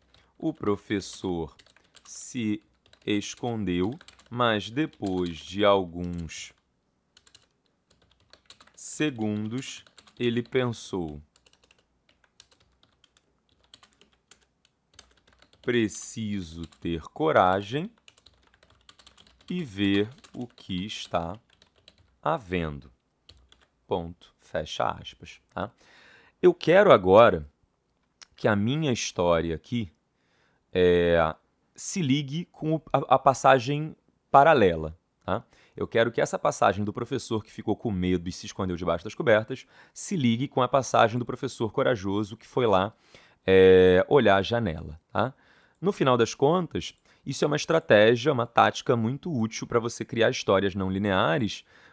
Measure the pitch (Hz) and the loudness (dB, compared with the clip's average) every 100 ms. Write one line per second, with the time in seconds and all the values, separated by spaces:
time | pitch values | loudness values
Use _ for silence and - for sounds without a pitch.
0 | _ _ _ _ 160 151 104 101 - 101 | _ _ _ _ -8 -4 -4 -4 -4 -6
1 | - - 95 87 78 - _ _ _ _ | -6 -8 -6 -6 -8 -14 _ _ _ _
2 | - - - 131 107 107 _ _ _ _ | -20 -16 -12 -6 -6 -6 _ _ _ _
3 | - 104 - - 123 113 95 87 95 151 | -4 -4 -6 -10 -8 -6 -4 -2 -2 -6
4 | - _ _ 120 120 107 98 120 156 - | -16 _ _ -4 -2 -2 -4 -6 -6 -6
5 | 101 92 87 78 82 95 104 101 87 87 | -4 -2 -4 -8 -10 0 2 2 0 -8
6 | 87 87 80 - - _ _ _ _ _ | -8 -8 -12 -16 -20 _ _ _ _ _
7 | _ _ _ - _ _ _ _ _ _ | _ _ _ -20 _ _ _ _ _ _
8 | _ _ _ _ - - _ - - - | _ _ _ _ -20 -20 _ -18 -12 -4
9 | 151 123 107 104 107 123 - - - _ | -4 -2 -4 -4 -6 -8 -10 -16 -20 _
10 | _ - 120 117 120 131 123 110 - 98 | _ -4 -2 -2 -2 -4 -4 -6 -8 -8
11 | 80 73 76 _ _ _ _ _ _ _ | -8 -12 -20 _ _ _ _ _ _ _
12 | _ _ _ _ _ _ _ _ _ _ | _ _ _ _ _ _ _ _ _ _
13 | _ _ _ _ _ _ _ _ _ _ | _ _ _ _ _ _ _ _ _ _
14 | _ _ _ _ _ _ _ _ _ - | _ _ _ _ _ _ _ _ _ -20
15 | _ _ _ _ _ _ - 120 107 - | _ _ _ _ _ _ -4 0 -2 -4
16 | - - 107 101 82 82 82 _ 85 82 | -10 -8 -6 -6 -8 -12 -14 _ -8 -8
17 | - - 156 123 92 95 101 135 208 - | -8 -4 2 4 4 2 -2 -8 -8 -14
18 | _ _ _ _ _ _ _ _ _ _ | _ _ _ _ _ _ _ _ _ _
19 | _ _ _ _ - 180 147 95 98 98 | _ _ _ _ -10 -8 -8 -2 0 0
20 | 107 131 - 123 123 - - 92 107 - | -2 -8 -18 -14 -14 -14 -10 -8 -8 -12
21 | - 87 85 107 _ _ _ _ _ _ | -6 -6 -6 -12 _ _ _ _ _ _
22 | _ _ - 160 95 90 80 73 - _ | _ _ -6 -6 -4 -6 -4 -8 -16 _
23 | _ _ - _ _ _ _ _ - 95 | _ _ -20 _ _ _ _ _ -8 -6
24 | 85 87 - _ _ - - - 117 - | -6 -14 -20 _ _ -8 -6 -6 -6 -6
25 | - - - - _ 92 95 _ _ _ | -14 -20 -20 -20 _ -10 -10 _ _ _
26 | - _ _ _ 180 175 - 180 208 120 | -20 _ _ _ 2 2 4 6 8 6
27 | 90 98 117 85 73 _ _ _ _ _ | 8 8 8 4 -6 _ _ _ _ _
28 | _ _ - _ 127 104 107 151 156 113 | _ _ -20 _ 0 0 0 -2 -2 -4
29 | - - 87 82 82 82 - 120 92 _ | -6 -2 0 0 -2 -6 -8 -8 -8 _
30 | _ _ _ _ _ _ _ 92 90 87 | _ _ _ _ _ _ _ 2 4 4
31 | 87 85 80 - _ _ _ - - 196 | 4 2 2 -2 _ _ _ -14 -8 -4
32 | 143 143 135 156 175 - 156 156 - 139 | 0 0 -2 -10 -12 -8 -4 -4 -2 -4
33 | - 131 139 127 139 135 120 147 156 - | 0 2 2 2 4 4 2 -6 -8 -14
34 | _ _ _ 143 151 143 98 80 78 80 | _ _ _ 6 8 6 4 2 -6 -12
35 | _ _ - 98 - _ _ - 98 113 | _ _ -6 -6 -8 _ _ -10 -2 0
36 | 117 127 143 190 - 143 110 95 104 120 | 0 0 -2 -2 -4 2 2 2 -4 -8
37 | 117 123 - 110 - - 110 104 117 92 | -8 -8 -4 -6 -6 -8 -6 -4 -4 -2
38 | 90 92 87 - 104 - 92 85 87 85 | 0 -2 -4 -12 -12 -8 -6 -4 -4 -4
39 | 107 - 147 107 110 131 - _ _ - | -6 -4 2 2 0 -10 -14 _ _ -14
40 | - 190 127 113 139 - 123 139 123 117 | -8 0 0 0 -2 0 0 0 0 2
41 | 113 123 120 127 127 - 110 - 131 113 | 2 0 -6 -8 -10 -6 -4 -2 -2 -2
42 | 98 101 101 117 - 135 117 95 101 - | -2 -4 -4 -10 -8 -2 2 2 0 -6
43 | _ - _ _ - 95 92 92 92 90 | _ -20 _ _ 4 6 8 8 8 6
44 | - 139 107 98 95 120 107 80 82 78 | 4 4 4 2 2 -2 -4 -6 -12 -16
45 | _ 98 120 - _ _ _ _ 175 - | _ -4 -4 -6 _ _ _ _ -6 0
46 | 143 123 113 - 139 180 165 92 - - | 2 4 2 2 0 0 -2 -8 -10 -16
47 | _ _ - 139 151 151 - 160 - 104 | _ _ -10 -4 -2 -2 0 -2 4 6
48 | 110 120 131 127 120 - 107 - - 120 | 6 4 0 -2 0 2 2 0 -2 0
49 | 110 139 185 131 110 - 123 120 117 - | -2 -6 -6 -4 -4 -6 -6 -4 -4 -8
50 | 113 117 110 131 - 98 98 95 95 98 | -8 0 0 0 0 2 0 -2 -4 -2
51 | 104 95 123 160 104 - - _ _ | 0 0 0 -2 -4 -6 -16 _ _